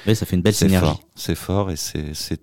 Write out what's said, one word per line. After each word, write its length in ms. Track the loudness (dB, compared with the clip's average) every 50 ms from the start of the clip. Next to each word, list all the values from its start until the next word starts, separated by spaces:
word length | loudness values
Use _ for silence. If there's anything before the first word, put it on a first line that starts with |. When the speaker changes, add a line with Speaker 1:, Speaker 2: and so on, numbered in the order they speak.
| 0
Speaker 1:
Oui, 80 | 0 0
ça 100 | 0 0
fait 100 | 0 0
une 60 | 2 2
belle 100 | 2 2
Speaker 2:
c'est 140 | 4 4
Speaker 1:
synergie. 200 | 4 4 4 4
Speaker 2:
fort, 140 | 2 0 -2 -6 _ _
c'est 200 | -12 -6 -6 -6
fort 360 | -4 -4 -2 -2 0 0 -2
et 60 | -4
c'est, 360 | -6 -6 -8 -6 -6 -8 -8 -8
c'est, 280 | -10 -8 -8 -8 -10